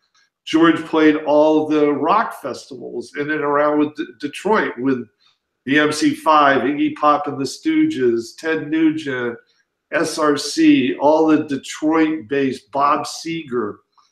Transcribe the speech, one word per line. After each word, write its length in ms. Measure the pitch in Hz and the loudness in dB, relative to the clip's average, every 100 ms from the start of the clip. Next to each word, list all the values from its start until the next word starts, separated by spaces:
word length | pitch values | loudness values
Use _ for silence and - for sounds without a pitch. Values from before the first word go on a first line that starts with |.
| _ _ _ _ | _ _ _ _
George 400 | - 320 160 156 | -2 2 4 2
played 320 | - 160 156 151 | -2 2 4 2
all 500 | 147 147 156 156 151 | 2 4 4 2 2
the 260 | 151 147 | 2 2
rock 480 | 139 156 208 233 - | 2 2 0 0 -8
festivals 720 | 131 113 - 123 123 120 117 147 | -12 -12 -14 -16 -12 -12 -10 -8
in 120 | 143 | -4
and 100 | 151 | -4
around 380 | 143 143 147 151 | 0 0 2 2
with 180 | 147 - | 0 -4
D-, 100 | - - | -12 -12
Detroit, 540 | 143 - 190 214 131 120 | -12 -6 -2 0 -2 -4
with 300 | 135 123 113 _ _ _ _ _ | -2 -2 -6 _ _ _ _ _
the 140 | 123 147 | -2 0
M 120 | 151 | 0
C 240 | - 151 | 0 -2
five, 480 | - 160 151 139 135 | 0 2 4 4 2
Iggy 320 | 123 147 151 | 0 -2 -4
Pop 320 | - 147 147 143 | 0 0 0 -2
and 140 | 135 | -6
the 40 | |
Stooges, 920 | 131 - 160 156 156 127 123 117 113 - | -8 -6 -2 0 0 2 0 0 -4 -8
Ted 340 | 160 160 143 | -4 -4 -2
Nugent, 680 | 160 160 - 135 127 120 113 _ _ _ _ _ | 0 2 0 -4 -6 -6 -8 _ _ _ _ _
S 260 | 147 156 160 | -4 -2 0
R 180 | 151 139 | 0 0
C, 600 | - 160 160 143 123 - | -2 2 4 4 2 0
all 300 | 139 156 160 | 2 4 4
the 180 | 151 | 2
Detroit-based, 1300 | - 135 - - 156 160 156 160 107 139 135 120 - | 0 -8 -8 -6 0 2 0 -2 -4 -2 -2 -4 -8
Bob 360 | 135 143 147 151 | -2 0 0 -4
Seger. 720 | - 165 165 143 123 104 98 _ _ _ | -10 -8 -10 -6 -6 -6 -10 _ _ _